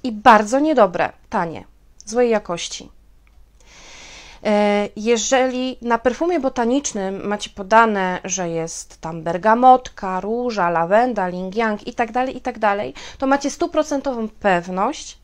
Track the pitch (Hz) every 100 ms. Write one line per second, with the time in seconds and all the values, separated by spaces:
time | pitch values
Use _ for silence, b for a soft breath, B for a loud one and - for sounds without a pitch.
0 | 262 214 254 214 208 262 311 262 202 170
1 | 139 - _ 214 170 113 - _ _ _
2 | - 233 240 214 208 170 - - - -
3 | - - _ - - _ B B B B
4 | B B B B 214 208 208 202 208 -
5 | 214 233 - 262 254 254 262 247 233 233
6 | 254 226 339 339 262 254 226 269 285 208
7 | 190 196 202 208 - - 190 220 226 202
8 | 185 180 190 190 175 165 165 - - -
9 | 160 165 165 175 208 226 254 254 254 -
10 | 190 185 202 233 247 208 175 170 170 208
11 | 254 208 185 180 185 202 226 208 - -
12 | 226 240 262 254 - 233 214 202 269 B
13 | B B 269 277 285 - 339 311 302 277
14 | 277 240 220 - 202 175 175 185 220 311
15 | - -